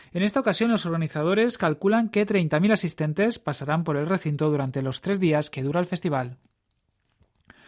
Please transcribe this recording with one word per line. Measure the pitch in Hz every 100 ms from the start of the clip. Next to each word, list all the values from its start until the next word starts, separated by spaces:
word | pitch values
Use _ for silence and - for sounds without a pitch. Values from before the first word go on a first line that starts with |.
| -
En | 170
esta | 202 269
ocasión, | 240 - 233
los | 214 170
organizadores | 165 160 151 160 202 240 226
calculan | 170 151 196 220 226
que | 208
treinta | 208 202 160 202
mil | 202
asistentes | 220 170 - 156 156 220 226
pasarán | - 143 143 160
por | 160 143
el | 156
recinto | 190 156 147 151
durante | 147 135 135
los | 135 123
tres | 185 196
días | 175 151 147
que | 143
dura | 135 170
el | 180
festival. | 175 175 139 123 127 _ _ _ _ _ _ _ _ _ _ - -